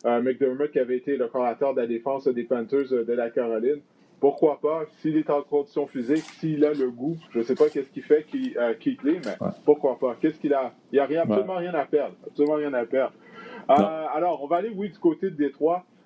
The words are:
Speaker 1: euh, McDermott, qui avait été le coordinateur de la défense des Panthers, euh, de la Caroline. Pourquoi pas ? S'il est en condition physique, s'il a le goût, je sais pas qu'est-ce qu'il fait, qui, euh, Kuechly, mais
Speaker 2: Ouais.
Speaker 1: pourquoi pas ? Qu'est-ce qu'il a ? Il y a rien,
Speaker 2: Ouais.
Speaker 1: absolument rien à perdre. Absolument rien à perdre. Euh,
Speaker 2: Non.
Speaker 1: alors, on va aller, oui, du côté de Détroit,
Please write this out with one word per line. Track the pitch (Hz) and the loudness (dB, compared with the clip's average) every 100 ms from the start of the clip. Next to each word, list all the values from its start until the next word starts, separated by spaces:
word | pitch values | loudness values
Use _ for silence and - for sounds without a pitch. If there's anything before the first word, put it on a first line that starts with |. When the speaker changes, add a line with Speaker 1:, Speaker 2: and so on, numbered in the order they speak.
| 117 | 0
Speaker 1:
euh, | 120 | 2
McDermott, | 127 127 135 131 147 | 0 0 0 0 -2
qui | 147 | 0
avait | 123 127 | 0 -2
été | 139 135 | -2 -2
le | 117 | -2
coordinateur | 131 123 117 139 | -2 -2 0 -2
de | 131 | 0
la | 117 | -2
défense | 117 139 139 135 | -2 -4 -2 -2
des | 120 | -2
Panthers, | 117 123 113 139 131 | 0 -2 0 -2 0
euh, | 127 113 | 0 0
de | |
la | 120 117 | -2 -2
Caroline. | 139 117 110 120 147 - _ _ _ | -2 -2 0 -2 -2 -8 _ _ _
Pourquoi | 139 - 156 139 | 0 4 2 2
pas ? | 147 160 156 - | -2 -2 -6 -6
S'il | 156 156 | -2 0
est | 156 | 2
en | 143 | 0
condition | 143 147 143 156 143 | 0 -2 0 -4 -4
physique, | 135 120 156 156 - | -4 0 0 -2 -6
s'il | 160 151 147 | -4 2 2
a | |
le | 143 127 | 2 -2
goût, | 120 139 165 - | -2 -6 -6 -6
je | 117 | -2
sais | 117 127 | 0 2
pas | 113 | 2
qu'est-ce | 147 131 | 2 -6
qu'il | 127 | -8
fait, | - 151 156 | 2 2 2
qui, | 139 127 - | -6 -4 -2
euh, | 120 | 0
Kuechly, | 113 143 127 135 175 117 | 0 -2 -2 0 -2 -4
mais | 92 98 | -6 -6
Speaker 2:
Ouais. | - | 0
Speaker 1:
pourquoi | - 147 139 120 | 2 4 2 -2
pas ? | 131 117 | -4 -2
Qu'est-ce | 156 151 | -2 -2
qu'il | 147 | 0
a ? | 139 123 - _ | 0 -2 -8 _
Il | 135 | 0
y | |
a | 135 | 2
rien, | 160 | 0
Speaker 2:
Ouais. | 165 | 0
Speaker 1:
absolument | 107 110 185 | 0 0 -4
rien | 175 | -4
à | 165 135 | -4 0
perdre. | 151 117 92 - | -2 -2 -8 -8
Absolument | - 147 151 | -2 0 0
rien | 147 | -2
à | 127 117 | -4 -2
perdre. | 131 120 - - - - - - | 0 -2 -4 -20 -20 -18 -6 2
Euh, | 139 | 4
Speaker 2:
Non. | 202 160 156 | 4 -2 -4
Speaker 1:
alors, | 147 175 147 | -2 -2 -2
on | 143 | -2
va | 170 | -2
aller, | 214 190 | -2 -4
oui, | 202 | -8
du | - | 0
côté | 175 156 196 | 0 2 -2
de | 147 | -2
Détroit, | 143 - 151 180 - _ | -2 0 0 0 -4 _